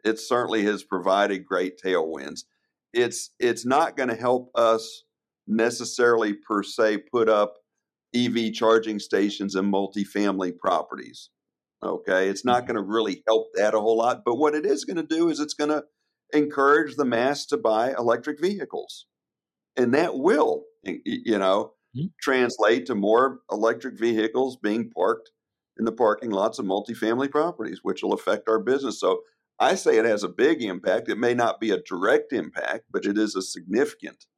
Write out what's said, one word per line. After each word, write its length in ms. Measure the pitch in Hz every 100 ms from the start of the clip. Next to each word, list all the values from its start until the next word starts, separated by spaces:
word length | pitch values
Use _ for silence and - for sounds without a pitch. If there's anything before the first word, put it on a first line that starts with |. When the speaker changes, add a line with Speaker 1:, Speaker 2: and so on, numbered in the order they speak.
Speaker 1:
It 140 | 107 110
certainly 460 | - 123 113 110
has 180 | 104 101
provided 640 | - 95 90 98 101 98 90
great 340 | 92 92 -
tailwinds. 600 | 95 90 80 73 69 76 - _ _ _ _
It's, 380 | 120 120 120 - _
it's 260 | 120 113
not 320 | 120 139 165 -
gonna 200 | 127 110
help 340 | 123 123 123 117
us 480 | 113 113 - - _ _ _ _ -
necessarily 880 | 110 117 120 117 - 120 113 107
per 300 | 101 - 107
se 400 | 98 - 110 104 -
put 160 | 120 110
up 260 | 107 104 - _ _ _ _ _
E 140 | 120 123
V 240 | 110 113
charging 480 | 113 110 113 110 104
stations 560 | - - 104 - 98
in 160 | 98 98
multifamily 880 | 98 98 104 98 101 104 95 92 87
properties. 720 | 95 85 - 69 62 - - _ _ _ _ _
Okay, 460 | 92 90 - 92 95
it's 160 | 95
not 180 | 123 123
Speaker 2:
Mm-hmm. 40 | 127
Speaker 1:
gonna 160 | 113
really 400 | 98 113 107 90 -
help 220 | 110 110
that 180 | 95 104
a 80 | 107
whole 180 | 107 113
lot, 260 | 117 117
but 100 | 107
what 220 | 120 151 151
it 100 | 185
is 180 | -
gonna 200 | - 175
do 240 | 156 160 170
is 100 | 143
it's 160 | 151
gonna 300 | - 147 151 - _ _ _ _
encourage 640 | 151 147 143 139 151 147 127
the 80 |
mass 420 | 131 117 127 143 -
to 100 | 143
buy 380 | 117 110 123 127
electric 440 | 117 120 135 147
vehicles. 680 | 175 202 143 90 - - _ _ _ _ _ _ _
And 200 | - 120
that 240 | 139 170 -
will, 460 | 151 254 123 - - _
y-, 140 | - 82 -
y-, 120 | 123
you 140 | 117 104
know, 340 | 95 101 110 _ _
Speaker 2:
Mm-hmm. 120 | 120 180 _
Speaker 1:
translate 640 | - 131 123 - 107 123 127
to 80 |
more 460 | 110 101 113 131 127 -
electric 480 | 104 113 117 131 -
vehicles 580 | 117 110 110 123 131 127
being 320 | 104 110 117
parked 420 | 85 92 117 - _ _ _ _ -
in 60 |
the 80 | 113
parking 380 | 113 113 107 117
lots 280 | 98 110 -
of 60 |
multifamily 680 | 101 98 104 113 110 120 139
properties, 500 | 147 165 170 113 92
which 200 | 92 95
will 120 | 101
affect 340 | 98 - 107 -
our 100 | 110
business. 400 | 104 139 135 101
So 260 | 92 92 - _ _ _
I 160 | 127
say 240 | 196 165 117
it 80 | 113
has 160 | 104
a 80 | 98
big 320 | - 135 156
impact. 480 | 110 90 - 104 113
It 80 | 101
may 160 | 120
not 260 | 123 113 -
be 100 | 110
a 120 | 92
direct 500 | - 87 101 147 147
impact, 520 | 123 80 - 62 104 _
but 140 | 98
it 140 | 101 101
is 180 | 107 95
a 60 |
significant 840 | 95 87 85 107 147 - 73 - _